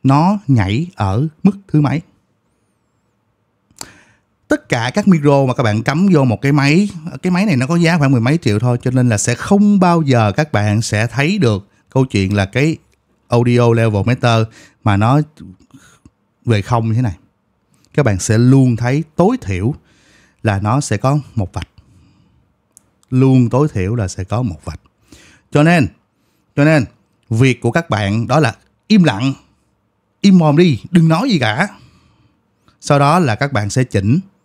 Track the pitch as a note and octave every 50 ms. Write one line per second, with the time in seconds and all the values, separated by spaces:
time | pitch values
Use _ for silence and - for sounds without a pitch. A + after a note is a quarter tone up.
0 | - C3+ C3+ D3 D#3+ F#3 G#3+ G3+ _ - C3+ A2+ F#2 F#2+ G#2 B2 E3+ F3 _ -
1 | G#2+ F#2+ F#2+ A2+ D3+ D#3+ _ _ - G3 G3 - _ - - D3+ D3 C#3+ C#3 E3+
2 | - _ _ _ _ _ _ _ _ _ _ _ _ _ _ _ _ _ _ _
3 | _ _ _ _ _ _ _ _ _ _ _ _ _ _ _ _ - - _ _
4 | _ _ _ _ _ _ _ _ _ _ D4+ D4+ _ _ - A#2+ A2+ B2+ - G#3
5 | G3+ G3+ F3+ D#3+ C#3+ D3 C#3+ C#3 C#3 B2+ A#2+ - B2 A2 G2+ A2 A2+ - C#3 D#3+
6 | F#3+ G3+ F3+ D3 C3+ B2 G#2+ - - C#3 D3 D3 C3+ C#3 D3 F3+ G#3 G3+ G3+ E3
7 | D#3 E3+ C#3+ C#3 - F#3 F3+ F3 G3+ A3+ D3 B2 C3 C3 E3+ F3 E3+ D#3+ F3 E3+
8 | C#3 C3+ C#3 A#2+ A2+ B2+ D3+ E3 - - G2+ G#2+ A#2+ B2 A#2+ A#2 - B2+ B2 C3
9 | B2 B2 A2 G2+ - - B2 - - - G3+ G3+ G#3 G#3 G#3 G3 F3+ F3 E3+ E3
10 | D#3+ C#3 B2 A#2 A2 G#2 G2 - D#3 D#3 - G#2 G#2 G#2+ G#2 A2 A2 - - G#2+
11 | A2+ A#2 - B2+ C#3+ D#3+ G3+ G#3+ D3 A#2 G#2 F#2+ - _ _ _ _ _ - C3
12 | C3 B2+ - G2+ F#2+ F#2+ G2+ G2+ F#2+ F#2+ - B2 D3 E3 D#3 - _ _ _ _
13 | _ _ _ _ _ _ A#2+ A#2+ B2 B2 A#2+ A#2+ A#2+ A#2 A#2 A2+ A2+ A2+ G#2 G2
14 | F#2+ A#2+ B2 - - A#2+ A#2 A2+ A2 A2+ - - - _ _ _ _ A2 G2+ G2
15 | G#2+ A#2 C3+ D3+ D3+ D3+ _ _ - F#2+ F#2 _ _ _ _ - _ _ _ _
16 | _ - _ _ _ _ _ _ _ B2 A2+ G2+ F#2+ - B2 A#2 A2+ A2+ A2 A#2+
17 | B2+ G#2+ D#2+ - _ _ _ _ _ _ _ _ _ _ _ _ _ _ - -
18 | - A2 G2+ F2+ - - G#2+ A2 A#2+ B2 C3+ C3+ C3 B2 A#2+ A2 B2 B2 C3+ D3+
19 | D#3+ _ _ - E3+ G3+ C4 B3+ - F#2+ G2 F2 G2 A#2+ D3+ - _ _ _ _
20 | _ _ _ _ _ _ _ _ - A2 G2 F2+ G2+ G#2+ A#2 C#3+ C#3+ - A2 G2
21 | - C3 C#3+ D3+ C3+ - - A2+ F#2+ - - - - _ _ - _ _ _ _
22 | _ _ _ _ _ _ _ _ _ _ _ _ _ _ _ - _ _ _ _
23 | _ _ B2+ B2+ C3+ C3+ C3 B2+ B2 A#2 B2 B2+ D3+ D3+ - G#2+ F2+ G2 A#2 B2
24 | F#2+ F2+ - - F#2 _ G#2 A2+ B2 A2 E2+ D2 _ - D2+ - _ _ _ _
25 | _ _ - - - _ _ _ _ _ - D3 D3 E3 F3 E3+ B2 F2+ - _
26 | _ _ _ _ _ _ _ _ _ _ _ - C#3+ D#3 D#3+ D3 A2 - _ _
27 | _ _ _ _ _ _ A2+ A2 C3 C3 A#2+ - - A#2+ - E3 E3 - A2 G2+
28 | G#2 G2 G#2 A2+ A#2 - - D#3 D#3 A2+ - _ _ _ _ _ _ _ G#3 G#3+
29 | E3+ D3 G2+ G2+ B2+ C#3 C3+ - _ _ _ _ _ _ _ _ _ _ _ _
30 | _ _ _ _ - G3+ F#3+ F3+ D#3+ D3+ C#3+ D#3 F#3 F3 C3+ G#2 - - - F3
31 | D#3+ D#3+ D#3+ E3 C4 C#4 G#3 D3 B2 G#2+ G#2+ C3+ F#3+ G#3 - - - _ _ _
32 | _ _ _ _ _ _ _ _ _ _ _ _ _ _ _ _ - - D3 C#3
33 | C#3+ C#3+ D#3+ F#3 F3 B2+ G#2+ - C#3 C#3+ C#3 G#2 G#2 G2+ - B2+ B2+ - - G#2
34 | F#2+ G#2 C3 F3+ - - _ _ _